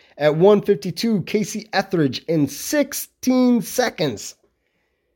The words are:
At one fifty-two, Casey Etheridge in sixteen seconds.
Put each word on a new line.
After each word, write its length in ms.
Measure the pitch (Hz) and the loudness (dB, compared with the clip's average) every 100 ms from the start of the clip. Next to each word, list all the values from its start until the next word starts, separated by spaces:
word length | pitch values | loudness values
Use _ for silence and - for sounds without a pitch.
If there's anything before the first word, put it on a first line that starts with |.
| _ - | _ -2
At 180 | 151 151 | 0 4
one 260 | 196 208 | 6 4
fifty-two, 640 | 202 202 185 - 233 208 | 2 -2 -2 -4 -2 -2
Casey 460 | - 214 - 214 - | -2 -4 -4 -8 -6
Etheridge 500 | 190 196 175 143 113 - | -6 -2 0 0 -2 -2
in 220 | 165 139 | 0 0
sixteen 1160 | - - 294 285 - - _ 254 254 247 240 | -4 -4 -2 -2 -4 -12 _ 0 4 4 2
seconds. 720 | - - 226 - 151 101 - - _ _ _ _ _ _ _ | 0 -2 -2 -2 -4 -4 -12 -18 _ _ _ _ _ _ _